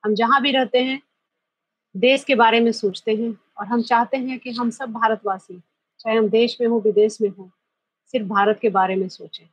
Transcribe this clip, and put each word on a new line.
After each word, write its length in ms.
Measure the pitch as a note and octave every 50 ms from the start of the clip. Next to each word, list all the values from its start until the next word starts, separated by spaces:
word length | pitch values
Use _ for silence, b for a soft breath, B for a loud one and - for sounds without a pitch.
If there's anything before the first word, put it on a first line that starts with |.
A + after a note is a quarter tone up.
| -
हम 100 | G#3+ G#3+
जहाँ 260 | G3 A#3 A#3 C4+ C#4 B3
भी 80 | C#4+ C4
रहते 260 | C4+ C4 - - B3
हैं, 220 | B3+ C4 C4 C#4 _ _ _ _ _ _ _ _ _ _ _ _ _ _ _ _ _ _ _
देश 280 | F#3+ F#3 B3 C4+ C4+ C#4
के 100 | - C#4
बारे 260 | G#3+ A#3 A3+ A3+ A#3
में 120 | A#3 A#3 A3+
सोचते 420 | A3+ - G3+ F#3 - _ - G#3+
हैं 240 | G#3+ A#3 A#3 A3 - _ _ _ -
और 80 | G3+
हम 160 | G3 A#3+ A#3+ A#3
चाहते 340 | - B3 A#3 A#3+ A#3+ C4
हैं 220 | C4+ B3+ C4 C4 B3
कि 120 | - B3+
हम 200 | A#3+ A3+ A#3+ A#3
सब 220 | A3 - C4 A#3+ A3
भारतवासी, 720 | A3 A3+ A3 A3 G#3 _ G3+ F#3+ F#3 _ _ F3+ F3+ _ _ _ _ _ _ _ _
चाहे 180 | - A3+ A3
हम 120 | A3+ A3 G#3
देश 320 | F#3 A3+ A#3 A#3+ - -
में 80 | B3 A3+
हो, 120 | A#3 A#3
विदेश 400 | G3 A3 G3+ G3+ G#3+ A3 G#3+ -
में 80 | A3 G3+
हो, 220 | G3 G3 F#3+ F#3 _ _ _ _ _ _ _ _ _ _ _
सिर्फ 200 | _ - B3+ G#3+
भारत 320 | F#3+ G#3 G3+ G3+ G#3 G#3+ G#3+ -
के 60 | A3+
बारे 280 | F#3 G3 F#3 F#3+ F#3+
में 120 | F#3+ F#3+ F#3
सोचें। 360 | - - F3+ - - - - _